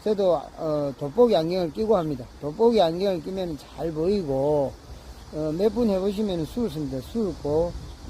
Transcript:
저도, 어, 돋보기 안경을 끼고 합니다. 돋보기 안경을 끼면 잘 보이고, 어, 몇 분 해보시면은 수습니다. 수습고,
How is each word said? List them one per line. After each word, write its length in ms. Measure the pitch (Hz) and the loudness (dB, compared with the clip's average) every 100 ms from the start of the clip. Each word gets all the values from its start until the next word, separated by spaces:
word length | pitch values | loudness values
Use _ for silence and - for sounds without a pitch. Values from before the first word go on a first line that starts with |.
저도, 380 | 214 202 190 156 - - | -2 2 4 2 0 -6
어, 360 | 160 151 143 131 | -2 0 -2 -4
돋보기 380 | 143 175 247 180 | -2 4 6 6
안경을 360 | 165 185 170 | 2 0 -2
끼고 240 | 208 220 202 | 0 2 2
합니다. 280 | 156 131 - - | 2 -4 -8 -10
돋보기 400 | 143 160 233 220 | -6 2 4 6
안경을 420 | 165 170 202 180 | 4 2 0 -2
끼면 360 | 160 190 175 147 | -4 -6 -6 -6
잘 340 | - - 165 | -10 -6 -4
보이고, 800 | 156 170 208 151 135 143 147 131 - - - - - - | -2 0 0 0 0 2 2 0 -4 -16 -18 -18 -18 -10
어, 180 | 156 156 160 | -6 -4 0
몇 180 | 214 | 0
분 160 | 208 233 | 2 2
해보시면은 560 | 190 196 196 208 175 151 | 2 0 -2 -2 -2 -4
수습니다. 540 | 240 220 151 139 131 | -2 -4 -2 -4 -6
수습고, 720 | - 233 196 143 143 156 170 - - - | -6 -4 -2 -2 0 0 0 -4 -12 -14